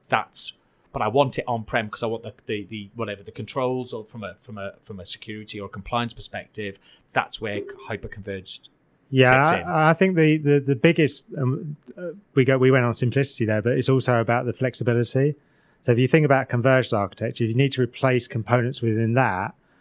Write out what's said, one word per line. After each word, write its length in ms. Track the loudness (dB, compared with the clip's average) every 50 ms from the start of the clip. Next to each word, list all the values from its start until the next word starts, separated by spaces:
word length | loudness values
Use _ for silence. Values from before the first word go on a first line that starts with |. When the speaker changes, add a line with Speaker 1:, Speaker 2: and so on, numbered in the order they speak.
| _ _
Speaker 1:
That's, 440 | -4 -4 -4 -6 -10 -12 -12 -12 -16 _ _ _ _ _ _ _
but 100 | -6 -4
I 60 | -4 0
want 280 | 2 2 0 0 -2 -6
it 40 | -6 -6
on-prem 420 | -6 -6 -6 -4 -4 -4 -4 -6
'cause 140 | -8 -8 -6
I 20 |
want 160 | -6 -6 -8
the, 100 | -10 -14 -16 _ _
the, 180 | -8 -8 -8 -8
the, 260 | -10 -12 -14 -14 -12 -10
whatever, 300 | -8 -8 -8 -8 -12 -14
the 80 | -16
controls, 600 | -14 -12 -12 -8 -6 -4 -2 -2 -2 -4 -6 -8
or 120 | -10 -12 -12
from 180 | -14 -14 -14
a, 140 | -12 -12 -14 -16
from 160 | -18 -16 -14
a, 180 | -12 -12 -12 -14 _ _
from 160 | -18 -16 -14
a 60 | -12
security 520 | -12 -14 -12 -12 -14 -14 -14 -14 -14 -12 -12
or 100 | -12 -12
compliance 460 | -12 -14 -10 -6 -6 -6 -6 -6 -10
perspective, 640 | -14 -16 -12 -12 -14 -14 -12 _ -12 -10 -10 -12 _ _ _ _ _ _ _
that's 280 | -4 -4 -4 -4 -8 -10
where 200 | -8 -8 -6 -8 -8 -12 -16 -16 -10 -10
hyper-converged 800 | -10 -10 -10 -12 -14 -12 -10 -10 -10 -10 -12 -14 -18 -18 -18 _ _ _ _ _ _ _ _ _
Speaker 2:
Yeah, 400 | 2 4 6 6 6 6 4 4
Speaker 1:
fits 120 | 2 0
in. 60 | -2 -2
Speaker 2:
I, 220 | 0 2 4 4
I 20 | 4
think 220 | 4 2 2 4
the, 200 | 4 4 4 4 2
the, 220 | 2 2 2 2
the 160 | 2 0 0
biggest, 480 | 4 4 4 4 4 2 2 0 -6 -12 -12 -6
um, 400 | -4 -2 -2 -2 -4 -6 -10 -12 -14 _ -20 -16 -12
uh, 100 | -12 -12 -12 -14 _ _ _
we 100 | 2 4
go, 120 | 4 4 4
we 120 | 6 6
went 140 | 6 4 4
on 100 | 2 0
simplicity 500 | 0 0 0 2 0 0 -2 -2 -2 -2
there, 140 | 0 0 0
but 100 | 0 0
it's 160 | 0 2 2 2
also 320 | 2 2 2 2 2 2
about 260 | 2 2 0 0 0
the 60 | -4 -4
flexibility. 800 | -2 -4 -4 -4 -2 0 0 2 2 0 0 0 0 0 0 0 -4 _ _ _ _ _ _ _ _
So 100 | 0 2
if 60 | 4 4
you 100 | 4 4
think 160 | 4 4 4
about 240 | 4 4 2 2 0
converged 460 | -2 2 4 4 4 4 2 0 -2
architecture, 500 | -2 -2 -4 -4 -6 -6 -6 -2 -2 -2
if 60 | 0
you 60 | 2
need 160 | 2 0 2
to 100 | 2 0
replace 440 | -2 -2 -2 -2 0 0 2 0 -2
components 540 | -4 -6 -6 0 2 2 2 2 -2 -4 -2
within 340 | -2 0 0 0 0 2 2
that, 400 | 2 2 2 0 -2 -4 -6 -8 _ _ _ _ _